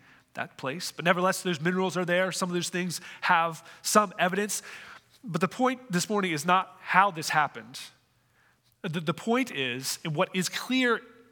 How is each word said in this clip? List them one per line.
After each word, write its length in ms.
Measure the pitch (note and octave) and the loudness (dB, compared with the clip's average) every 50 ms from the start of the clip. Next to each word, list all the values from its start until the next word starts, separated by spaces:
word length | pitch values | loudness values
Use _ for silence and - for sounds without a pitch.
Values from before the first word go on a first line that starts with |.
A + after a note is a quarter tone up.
| _ - - - _ _ - | _ -20 -20 -20 _ _ -10
that 220 | - B2+ - - | -10 -10 -10 -10
place. 340 | - - C3 C#3 F3+ - - | -8 -6 -6 -6 -6 -8 -8
But 140 | - - D#3+ | -8 0 2
nevertheless, 380 | F3 F#3 F3+ F3+ F#3+ F#3 - - | 2 2 4 2 2 0 0 -2
those 180 | F#3 F3 C3 | -2 -2 0
minerals 360 | D3+ F3+ F#3 F#3 F#3 F#3 D3 | 0 0 0 2 0 0 0
are 80 | F3+ F3+ | -2 0
there. 280 | E3 F3 F3+ F#3+ F#3 E3 | 2 2 2 2 0 -2
Some 160 | - F#3+ F3+ | -2 -2 -2
of 60 | F3 | -2
those 160 | F3 E3 - | -2 -2 -2
things 300 | - F3+ F3+ F3+ D#3 - - - - - | -2 -2 -2 -4 -4 -8 -10 -14 -12 -4
have 420 | - - F3+ E3 E3 E3 D#3+ - - - - - - | 2 4 4 4 4 2 -2 -6 -12 -18 -20 -8 -4
some 300 | - - G#3+ G#3 F#3+ - - | 4 6 6 6 4 2 0
evidence. 440 | E3+ F#3 F#3 G3 G#3 G#3 - - - - - - - - - - - _ _ _ - | 2 2 2 0 -2 -2 -4 -6 -8 -10 -14 -16 -18 -18 -20 -20 -20 _ _ _ -8
But 160 | A#3 D#3 D#3+ | -6 -2 0
the 80 | F#3+ - | 0 -2
point 440 | - - B3+ B3+ C4 B3+ - - F3+ | 0 2 2 2 2 0 -4 -4 -2
this 180 | F3 E3 - | -2 -2 0
morning 220 | G#3+ G3+ F#3+ F#3 D#3+ | 0 0 0 0 -2
is 120 | C#3+ C#3 | 0 2
not 320 | F3+ F3+ F#3+ F#3 - - - | 4 4 4 2 0 -6 -14
how 320 | - - - F3+ G3 G3+ E3 | -6 4 6 6 6 6 2
this 160 | D#3+ D3 - | -2 -4 0
happened. 500 | - D#3 D3 C3 - A#2+ A2 A#2 C#3 - - - - _ _ _ _ _ _ _ _ _ _ _ _ _ _ _ _ _ - | 2 2 2 2 -2 -8 -16 -16 -16 -16 -16 -16 -20 _ _ _ _ _ _ _ _ _ _ _ _ _ _ _ _ _ -6
The, 180 | F#3+ D3 F#3 | -4 -4 -2
the 140 | D#3+ D#3+ E3 | -2 -2 -4
point 380 | - - A3+ A3+ B3+ C4+ - - | -2 -2 0 2 2 0 0 -4
is, 480 | C#3 C3+ B2+ A#2+ C3 C3+ - - - - | -4 -4 -4 -4 -4 -4 -6 -6 -6 -4
and 120 | E3+ D3+ | -4 0
what 180 | D3+ F#3 - - | 0 0 0 0
is 140 | F#3 F3 - | -2 -2 -2
clear 520 | - - - - B3+ C4 B3+ A#3+ A3+ - - - - - - _ | -4 -6 -4 -2 0 2 2 2 2 0 -2 -8 -20 -20 -20 _